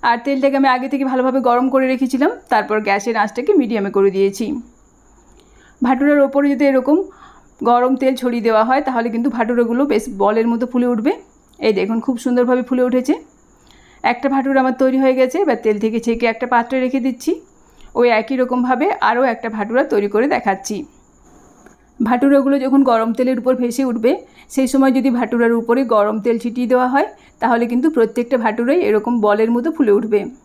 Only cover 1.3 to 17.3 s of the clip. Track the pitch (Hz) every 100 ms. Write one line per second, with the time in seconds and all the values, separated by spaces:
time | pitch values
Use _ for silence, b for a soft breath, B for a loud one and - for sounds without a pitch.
1.3 | 262 247 240 262 262 262 262 262 262 294
2.3 | 480 - 226 208 214 208 196 208 226 208
3.3 | 220 277 403 240 226 196 196 196 190 196
4.3 | 196 226 - - _ _ _ _ _ _
5.3 | _ b b b b 247 254 285 294 277
6.3 | 277 285 277 285 262 254 311 381 B B
7.3 | B B _ - 240 247 262 262 262 247
8.3 | 233 220 220 226 262 285 254 233 226 247
9.3 | 233 233 240 233 233 285 220 - 196 196
10.3 | 220 233 233 240 254 247 240 233 453 -
11.3 | _ _ _ 220 196 190 226 - 240 -
12.3 | 247 247 254 247 254 247 254 254 392 -
13.3 | _ _ _ b b b b - 240 277
14.3 | 269 269 269 262 254 262 262 262 254 254
15.3 | 330 381 233 226 214 220 226 233 233 233
16.3 | 226 247 240 233 262 254 262 247 247 -